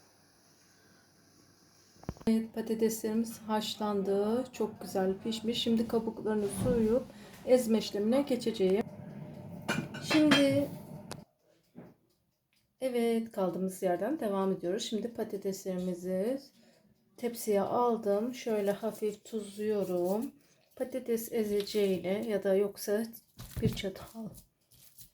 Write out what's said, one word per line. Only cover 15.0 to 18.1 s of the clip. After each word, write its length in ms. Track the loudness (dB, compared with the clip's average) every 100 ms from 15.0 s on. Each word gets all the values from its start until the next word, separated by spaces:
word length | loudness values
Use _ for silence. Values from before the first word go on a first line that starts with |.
| -4
patateslerimizi 1300 | -6 -6 -4 -4 -4 -4 -4 -2 -4 -2 -2 0 -2 -6 _ -20 _ _ _ _ -8
tepsiye 440 | -6 -4 2 2
aldım. 760 | 2 2 2 2 2